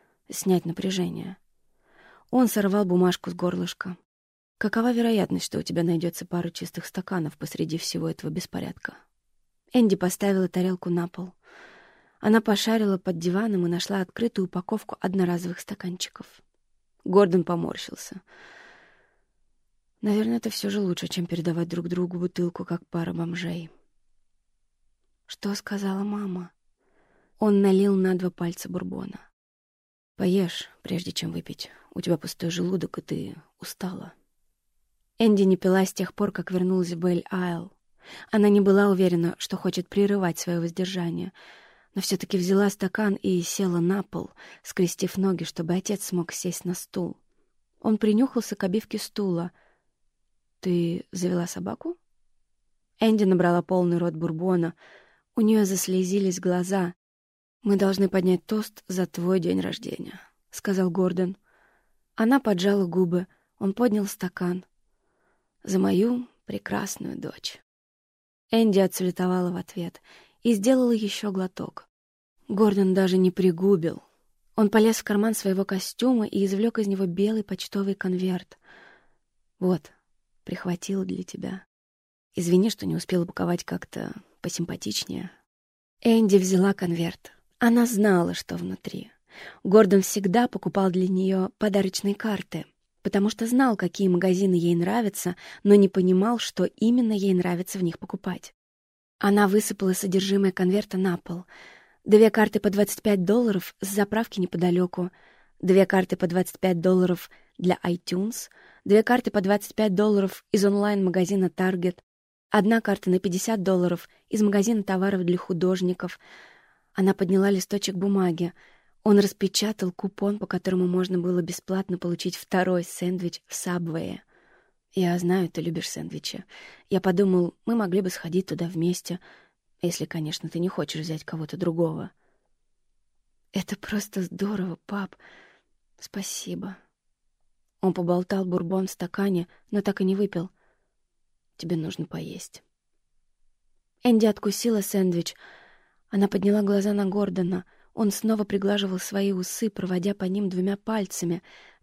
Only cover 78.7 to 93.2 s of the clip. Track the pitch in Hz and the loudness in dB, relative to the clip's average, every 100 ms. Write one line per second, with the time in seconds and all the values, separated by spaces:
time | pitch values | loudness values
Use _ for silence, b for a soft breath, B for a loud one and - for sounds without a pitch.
78.7 | b b b b b _ _ _ _ 185 | b b b b b _ _ _ _ 0
79.7 | 180 - _ _ _ _ _ - 180 175 | 0 -4 _ _ _ _ _ -12 -8 -6
80.7 | 175 - 196 190 185 185 - 185 190 - | -6 -4 -6 -4 -8 -10 -10 -10 -10 -14
81.7 | _ _ _ _ _ _ - 170 180 214 | _ _ _ _ _ _ -6 2 4 4
82.7 | - 185 165 - 180 170 - 175 175 - | 0 -4 -6 -2 -2 -2 -4 -2 -2 -4
83.7 | 175 - - - - - _ 175 - 175 | -10 -8 -10 -10 -12 -18 _ -10 -6 -8
84.7 | 175 - 208 - 185 180 - _ _ _ | -8 -6 -6 -6 -8 -10 -16 _ _ _
85.7 | _ _ _ 233 226 214 196 185 190 196 | _ _ _ 4 6 8 6 6 4 4
86.7 | 196 180 170 170 - - _ _ _ 233 | 2 -2 -2 -4 -6 -20 _ _ _ 4
87.7 | 233 240 214 208 185 170 175 - 175 175 | 4 4 4 4 4 2 -4 -8 -8 -8
88.7 | 185 - 190 - _ _ B B B - | -8 -10 -12 -14 _ _ B B B 4
89.7 | 202 208 196 190 - 190 202 247 - - | 6 8 6 4 -2 0 2 0 -2 -4
90.7 | 196 190 180 185 185 190 190 185 - 214 | 0 0 0 0 0 0 0 -2 -2 0
91.7 | 196 190 - 202 202 226 196 - 165 - | 0 0 -2 -4 -4 -4 -6 -8 -12 -12
92.7 | _ _ _ - 202 | _ _ _ -2 0